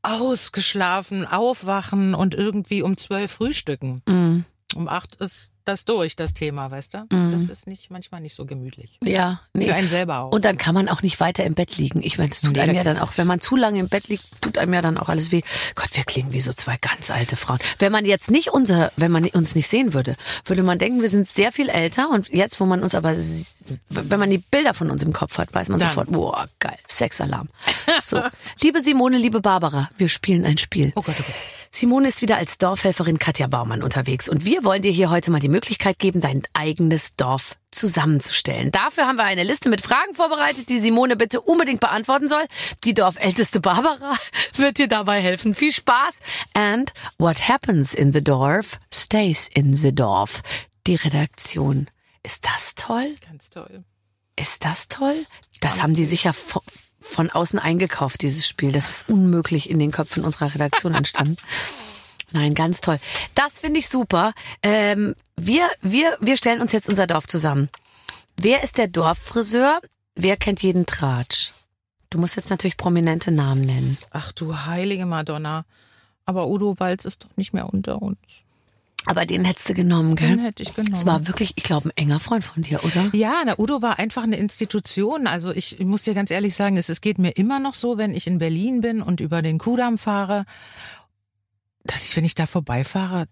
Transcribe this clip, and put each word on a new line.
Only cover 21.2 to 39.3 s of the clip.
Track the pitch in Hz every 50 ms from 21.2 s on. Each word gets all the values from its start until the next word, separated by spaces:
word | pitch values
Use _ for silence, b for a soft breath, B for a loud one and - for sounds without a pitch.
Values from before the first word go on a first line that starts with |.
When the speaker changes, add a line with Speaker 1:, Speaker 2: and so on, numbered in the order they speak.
| 190 -
Speaker 2:
sehr | - - 202 240
viel | - - 277 -
älter. | - 175 165 170 - - 269 320
Und | 285 208 196 - -
jetzt, | 175 196 226 - -
wo | 190
man | 185 185 180
uns | 180 185 -
aber, | 170 160 160
s-, | 160 170 165 160 160 160 165 - - - - - 135 - _ _
wenn | 156 - - 147 202 202
man | 202 196
die | 196 175
Bilder | - _ - 277 311 262 -
von | - 165 160
uns | 135 143 147
im | 160
Kopf | 156 - 147 - - -
hat, | 170 - -
weiß | 185 - -
man | 98 165
Speaker 1:
Dann. | 175 165
Speaker 2:
sofort, | 147 165 - -
boah, | 175 165 170 - - - - - _ _
geil, | - - - - _ -
Sexalarm. | - - 120 120 - - - 139 135 - - - B B B B B B B - 330 359
So, | 359 - - 254 240 254 - -
Speaker 1:
<laughs> | - - - -
Speaker 2:
liebe | - 311 277 339
Simone, | 254 294 285 262 247 254 254 247
liebe | 233 240 214 220
Barbara, | 196 208 190 180 175 151 147 139 139 - - -
wir | 190 160
spielen | - - - - 185 170 180
ein | - 151 156
Spiel. | - - - 190 143 139 -
Speaker 1:
Oh | 208
Gott, | 180 - 151 -
oh | 139
Gott. | - B B B B B B B B
Speaker 2:
Simone | - - 247 240 247 269 277
ist | 269 233 -
wieder | 247 214 220
als | - 170 - - -
Dorfhelferin | 190 180 196 - - 196 180 - 170 170 160 156
Katja | - 160 151 - 139 131
Baumann | 135 123 120 117 117 117
unterwegs | - 131 - 135 127 131 131 127 - -
und | 165 143 160
wir | 202 302 370
wollen | 254 196 190 196
dir | 190 202
hier | 175 175 190 160
heute | 170 175 165 170
mal | 170 147
die | 139 139
Möglichkeit | 156 214 - - 208 - - 196 185 _
geben, | - 185 180 175
dein | 156 139 131 135 - -
eigenes | _ - 151 156 156 160 170 160 160 156 - - _
Dorf | - - 127 135 135 - - - _ _ _
zusammenzustellen. | - - - 202 - 165 151 156 151 139 - - - - - - - - 127 139
Dafür | - 190 214 302 - 339 277 254
haben | 262
wir | 226 220
eine | 196